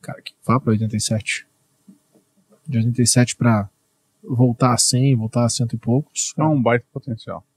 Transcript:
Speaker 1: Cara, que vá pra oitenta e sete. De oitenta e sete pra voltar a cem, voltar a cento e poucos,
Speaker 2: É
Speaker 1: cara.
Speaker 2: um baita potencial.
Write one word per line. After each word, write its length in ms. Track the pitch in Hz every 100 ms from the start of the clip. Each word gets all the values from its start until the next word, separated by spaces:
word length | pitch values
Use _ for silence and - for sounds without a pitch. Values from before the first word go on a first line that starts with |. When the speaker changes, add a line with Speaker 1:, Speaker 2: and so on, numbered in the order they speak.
Speaker 1:
Cara, 180 | - -
que 140 | - _
vá 160 | - 120
pra 120 | 120
oitenta 220 | 107 110
e 60 | 107
sete. 480 | - 110 - - - _ _ _ _ _ _ _ _ _ _ _ -
De 80 | 117
oitenta 240 | 113 120
e 60 | 120
sete 280 | - 123
pra 340 | - 120 110 101 _ _ _ _ _
voltar 520 | - 127 127 117 131
a 20 | 117
cem, 400 | - 123 139 123
voltar 300 | 110 120 120
a 20 |
cento 260 | - 117
e 40 | 113
poucos, 540 | 113 123 151 - -
Speaker 2:
É 20 | -
Speaker 1:
cara. 140 | 156
Speaker 2:
um 120 | 151
baita 220 | 120 120 -
potencial. 520 | 139 - 113 - 82 _